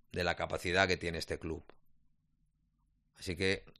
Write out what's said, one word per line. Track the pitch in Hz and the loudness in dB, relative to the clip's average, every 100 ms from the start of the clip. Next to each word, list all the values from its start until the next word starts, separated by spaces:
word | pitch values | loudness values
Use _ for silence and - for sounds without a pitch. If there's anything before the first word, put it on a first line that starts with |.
| _ | _
de | 92 | -2
la | 87 82 | 0 0
capacidad | 85 82 92 92 95 | -2 -2 2 4 4
que | 87 | 4
tiene | 85 82 | 0 -4
este | - 78 | -4 -6
club. | 80 80 - - - _ _ _ _ _ _ _ _ _ _ _ _ | -4 -8 -10 -20 -20 _ _ _ _ _ _ _ _ _ _ _ _
Así | - - 85 | -12 -6 0
que | 95 98 - | 0 0 -4